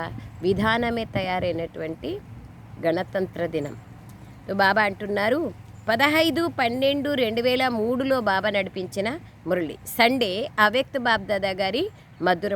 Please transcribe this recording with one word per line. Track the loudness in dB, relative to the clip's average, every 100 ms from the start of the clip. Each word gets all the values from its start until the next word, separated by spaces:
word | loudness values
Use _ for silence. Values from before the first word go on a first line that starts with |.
| -4 -8 -14 -4 0
విధానమే | 2 2 2 0 -2 -4 -4
తయారైనటువంటి | -2 -2 -2 -2 -6 -6 -8 -6 -6 -8 -10 -18 -18 -18 -18 -4 0
గణతంత్ర | 0 0 -2 -4 -4 -4 -4
దినం. | -6 -8 -16 -20 -20 -20 -20 -14 -4 4
బాబా | 4 6 2
అంటున్నారు, | 0 -4 0 2 0 -2 -6 -16 -10 -2
పదహైదు | 2 4 4 4 2 0 0
పన్నెండు | -2 2 2 2 0 0
రెండు | 0 2 2
వేల | 2 2 0
మూడులో | 0 0 2 2 2
బాబా | 2 2 0
నడిపించిన | -2 -4 -6 -4 -4 -4 -10 -10 -2
మురళి. | -2 -2 -6 -4 4
సండే | 4 4 0 -2 -2 4 4
అవ్యక్త | 4 -2 -2 2
బాబ్దాదా | 0 0 -2 -2 -2
గారి | -2 0 -2 -6 -20 -2 2
మధుర | 2 0